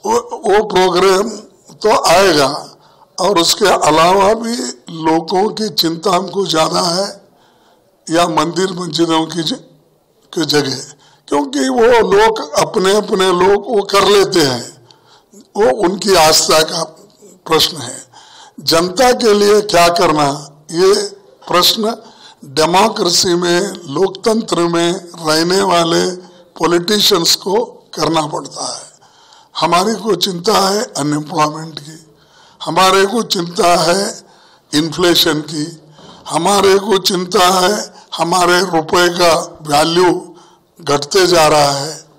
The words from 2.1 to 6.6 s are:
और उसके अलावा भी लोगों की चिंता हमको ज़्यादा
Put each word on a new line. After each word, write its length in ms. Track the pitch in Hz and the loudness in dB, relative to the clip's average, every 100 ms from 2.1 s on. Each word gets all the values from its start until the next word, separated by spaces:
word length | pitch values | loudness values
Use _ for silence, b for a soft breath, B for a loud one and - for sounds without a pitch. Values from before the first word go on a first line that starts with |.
| 170 196 151 135 151 - - b b b - | 4 4 4 0 -2 -12 -20 b b b -4
और 200 | 185 190 | 0 0
उसके 260 | 165 - 196 | 0 0 2
अलावा 680 | 170 - 156 170 196 196 | 2 2 4 4 4 2
भी 220 | 220 226 247 - - - | 0 -2 -6 -8 -12 -16
लोगों 600 | 165 160 165 165 180 214 | -6 -2 -2 0 -2 -2
की 200 | 196 214 | -2 -6
चिंता 420 | - 165 165 202 | -2 -2 -2 -2
हमको 340 | 180 190 196 185 | -2 -2 -6 -2
ज़्यादा 360 | 160 | 0